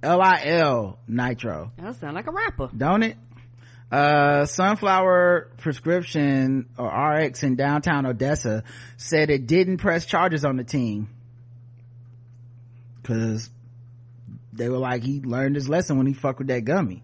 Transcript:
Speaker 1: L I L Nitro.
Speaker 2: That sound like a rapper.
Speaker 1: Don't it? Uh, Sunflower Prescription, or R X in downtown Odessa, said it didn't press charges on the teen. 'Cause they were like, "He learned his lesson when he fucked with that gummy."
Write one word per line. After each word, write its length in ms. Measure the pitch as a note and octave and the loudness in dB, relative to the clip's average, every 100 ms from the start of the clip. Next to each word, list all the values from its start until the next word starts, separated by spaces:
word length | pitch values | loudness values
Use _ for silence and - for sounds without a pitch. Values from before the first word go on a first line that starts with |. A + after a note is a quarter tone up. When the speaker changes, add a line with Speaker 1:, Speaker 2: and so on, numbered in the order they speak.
Speaker 1:
L 200 | C#3+ F3+ | 2 4
I 180 | F#3+ F3 | 6 4
L 540 | C#3 E3+ D3+ B2 G2+ G2+ - | 2 2 2 2 -2 -10 -6
Nitro. 680 | A#2 B2 A#2+ A#2 D#2 E2+ A#2+ | -2 -2 -4 -6 -8 -10 -14
Speaker 2:
That 200 | F#3 A#3+ | -14 -12
sound 180 | D3 | -10
like 120 | D#3+ A#3+ | -10 -8
a 60 | |
rapper. 380 | F4+ A4 - C3 | -4 -4 -4 -8
Speaker 1:
Don't 280 | A2 C#3 G3 | -4 0 2
it? 140 | A3+ - - - - - - - - | 0 -4 -20 -20 -20 -20 -20 -20 -4
Uh, 540 | B2+ C#3+ D3 C#3+ C#3+ D3 | 2 4 4 4 4 2
Sunflower 1040 | - F#3+ G#3 G3+ F#3 F#3 F3+ F3+ F3 - - | 0 0 2 2 2 4 4 4 2 0 -8
Prescription, 1120 | E3 C3+ D#3 F3 F3 D#3 C#3+ C3+ C3 C3+ B2 - | -6 -4 0 -2 0 0 2 2 2 0 -4 -8
or 120 | A#2+ | -4
R 260 | F2 D3 D3+ | 0 0 2
X 220 | D#3 C3 | 0 -2
in 140 | C#3+ B2+ | -2 0
downtown 500 | C#3 D3 C#3+ D3 C3+ | 0 0 0 0 0
Odessa, 560 | A#2 C3 D3+ A#2+ A2 - - - - | -2 -2 0 -2 -4 -6 -16 -20 -16
said 320 | - D#3+ D3+ | -2 0 2
it 180 | C#3 A#2+ | 0 2
didn't 320 | E3 F#3 F#3 | 2 2 0
press 280 | F#3+ E3+ E3 | 0 0 0
charges 400 | F#3 F3+ D#3 C#3 | 0 2 2 -2
on 100 | C3 | -2
the 80 | |
teen. 440 | A#2+ D3 A#2 G#2 G#2+ - - - - - - - - - - - - - - - - - - - | -4 -2 -2 -4 -8 -12 -20 -20 -20 -20 -20 -20 -20 -20 -20 -20 -20 -20 -20 -20 -20 -20 -20 -20
'Cause 480 | - A2+ A2+ A2 - - - - - - - - - - - | -6 -2 -2 -4 -8 -20 -20 -20 -20 -20 -20 -20 -20 -20 -20
they 160 | A2 A#2+ | -8 -4
were 100 | B2+ | -2
like, 240 | B2+ B2 | -2 -4
"He 180 | A#2+ C#3 | -4 -4
learned 340 | C3 B2 C3+ | -4 -2 0
his 140 | C#3+ C3+ | -2 0
lesson 300 | D#3+ F3+ C3+ | -2 0 0
when 80 | C3 | 0
he 60 | |
fucked 260 | C3+ C#3 C3 | 0 -4 -4
with 100 | C3+ | -4
that 160 | B2+ | -2
gummy." 380 | A2+ F3 C#3 F2+ | 0 0 0 -6